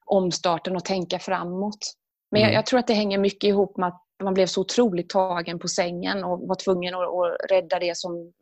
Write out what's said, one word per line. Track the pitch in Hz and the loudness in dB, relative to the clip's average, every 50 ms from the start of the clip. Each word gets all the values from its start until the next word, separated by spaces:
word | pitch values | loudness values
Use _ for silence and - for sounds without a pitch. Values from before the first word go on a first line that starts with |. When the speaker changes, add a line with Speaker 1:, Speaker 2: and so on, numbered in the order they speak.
| _ | _
Speaker 1:
omstarten | - 208 196 185 175 165 - - 180 170 156 - 185 185 | 2 2 2 2 2 -2 0 0 0 0 0 -2 -4 -6
och | 175 - | -4 -2
tänka | - 190 190 170 - 180 180 | -2 -2 -2 -2 -4 -6 -6
framåt. | - - 185 175 170 175 180 185 196 208 208 - - - - _ _ _ _ _ _ - | -4 -2 -4 -2 -2 -4 -4 -4 -4 -4 -6 -8 -12 -12 -12 _ _ _ _ _ _ -2
Men | 208 208 | 2 4
jag, | 214 | 4
Speaker 2:
Mm. | 214 - | 4 4
Speaker 1:
jag | 214 214 | 2 0
tror | - 262 247 | 2 2 2
att | 240 | 2
det | - 226 | 2 2
hänger | 208 214 202 196 | 2 2 2 2
mycket | 196 196 202 196 - - | 2 2 2 0 0 0
ihop | 208 196 202 196 196 - | 2 4 4 2 0 0
med | - 185 | -2 -4
att | 175 175 - _ _ _ - 190 | -4 -4 -6 _ _ _ -6 -4
man | 196 190 | -2 2
blev | 196 185 | 2 2
så | 180 - 196 | 2 2 -2
otroligt | 185 - - 240 247 220 175 170 175 - | -2 0 2 4 4 4 2 0 -4 0
tagen | - 196 190 190 175 175 170 170 170 170 | 2 2 2 2 0 -4 -4 -6 -6 -6
på | - | -6
sängen | 175 - - 180 175 175 175 185 185 196 196 180 | -4 -2 0 -2 -2 -2 -4 -4 -4 -4 -4 -2
och | 180 180 185 - | -4 -4 -4 -2
var | 180 190 | -4 -4
tvungen | 185 - 196 190 175 180 180 180 | -2 2 0 0 0 0 -4 -4
att, | 185 | -4
att | 180 - - 180 175 170 - - - - | -4 -2 0 0 0 0 -2 -2 0 2
rädda | 196 185 175 160 190 175 | 2 2 2 2 -2 0
det | 180 175 170 | 0 -2 -4
som, | - - 180 170 170 170 175 _ _ | -4 -6 -8 -8 -8 -10 -14 _ _